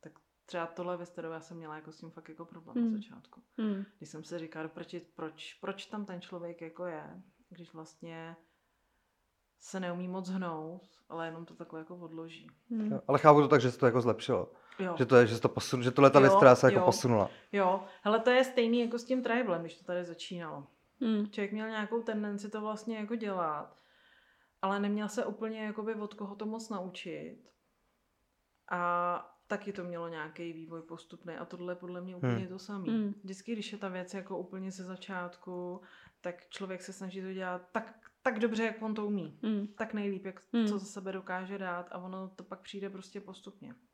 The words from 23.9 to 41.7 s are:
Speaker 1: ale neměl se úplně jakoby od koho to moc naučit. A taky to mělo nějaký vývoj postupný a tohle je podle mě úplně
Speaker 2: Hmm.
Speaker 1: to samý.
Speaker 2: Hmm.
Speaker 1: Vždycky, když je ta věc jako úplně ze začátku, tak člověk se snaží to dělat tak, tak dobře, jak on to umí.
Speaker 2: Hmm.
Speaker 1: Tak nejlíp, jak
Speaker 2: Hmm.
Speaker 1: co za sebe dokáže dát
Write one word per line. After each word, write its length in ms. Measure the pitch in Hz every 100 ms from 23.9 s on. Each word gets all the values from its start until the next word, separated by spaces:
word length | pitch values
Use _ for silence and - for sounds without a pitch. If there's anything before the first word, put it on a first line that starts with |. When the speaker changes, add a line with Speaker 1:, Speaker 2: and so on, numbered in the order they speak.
| _ _ _ _ _ _ _
Speaker 1:
ale 180 | 190 202
neměl 300 | 202 208 214
se 160 | 226 202
úplně 400 | 208 220 220 214
jakoby 300 | 214 214 214
od 180 | 208
koho 220 | - 202 202
to 100 | 214
moc 240 | 226 226
naučit. 680 | 202 180 180 185 156 160 - - _ _ _ _ _ _ _ _ _ _ _ -
A 640 | 180 175 175 175 175 - - _
taky 260 | 208 202
to 100 | 196
mělo 240 | 180 170 170
nějaký 460 | 165 156 156 170
vývoj 280 | 160 160 165
postupný 520 | 160 165 - 170 175
a 120 | - 170
tohle 260 | 175 175
je 40 | 180
podle 260 | 180 180
mě 140 | 180 180
úplně 180 | 135 120
Speaker 2:
Hmm. 120 | 185
Speaker 1:
to 120 | 185
samý. 300 | - 202 190
Speaker 2:
Hmm. 240 | 220 208 202
Speaker 1:
Vždycky, 280 | 190 190 -
když 180 | 226 202
je 60 | 202
ta 100 | 196
věc 240 | 180 180
jako 240 | 196 190 185
úplně 340 | 180 190 190
ze 120 | 185
začátku, 960 | 180 185 - 185 175 175 - 180 180 180 - - - _
tak 280 | 180 175 -
člověk 320 | - 196 185
se 120 | 185
snaží 280 | 190 190 190
to 120 | 190
dělat 280 | 190 185 180 180
tak, 220 | 226 220 - - _
tak 180 | - 220
dobře, 240 | 226 214
jak 180 | 226 220
on 140 | 220 214
to 100 | 208
umí. 340 | 208 156 -
Speaker 2:
Hmm. 240 | 214 214 202
Speaker 1:
Tak 260 | - 220
nejlíp, 320 | 214 202 190 190
jak 160 | 185 _
Speaker 2:
Hmm. 140 | 233 214
Speaker 1:
co 120 | 208
za 60 | 196
sebe 260 | - 190
dokáže 460 | 190 185 185 185 196
dát 300 | 185